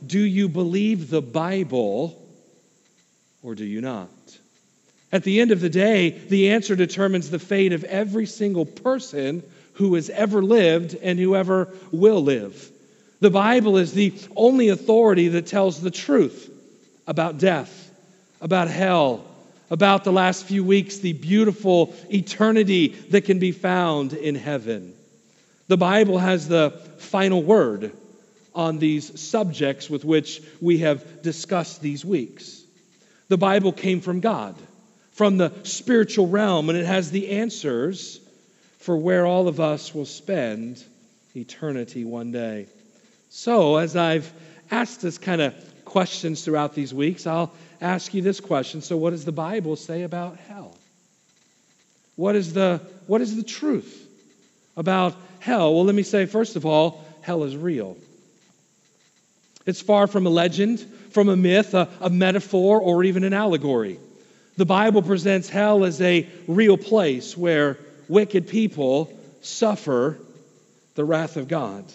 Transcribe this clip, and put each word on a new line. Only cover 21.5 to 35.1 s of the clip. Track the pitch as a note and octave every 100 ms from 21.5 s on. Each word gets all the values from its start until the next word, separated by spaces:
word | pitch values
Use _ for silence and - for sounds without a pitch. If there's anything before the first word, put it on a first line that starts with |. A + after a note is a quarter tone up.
| G#3 G3 F3+ D#3+ - -
eternity | G3+ - - G#3+ A3 G3+ F#3 D3
that | - - G3 G3
can | F#3+
be | F#3
found | - F#3+ F#3 F3 D3+ C3+
in | D3+ D3+ C#3+
heaven. | A2+ C#3+ A2 G#2+ F2+ - _ _ _ _ _ _ -
The | F#3
Bible | F3+ G3+ G#3 F#3
has | F#3 F#3 D3+
the | E3+ D3+ - - -
final | - G3 G3 F#3
word | D#3 G#3+ C3 G2+ G#2+ - - - _ _ _
on | F3 E3 D#3
these | D#3 D3+ C#3+ -
subjects | - A3+ F#3+ C3+ C#3+ C#3 -
with | D3 D3+
which | D#3 D3 - - -
we | E3+ E3+
have | D#3+ C#3 - -
discussed | E3 D3+ - F#3 D#3 -
these | D3 C#3+ E3+
weeks. | F3+ A2+ - - - _ _ _ _ _ _ _
The | F#3
Bible | G3 G3+ F#3+
came | - F#3+ F#3
from | F3+ F3+
God, | A3 E3+ G#2 F2 - _ _ _ _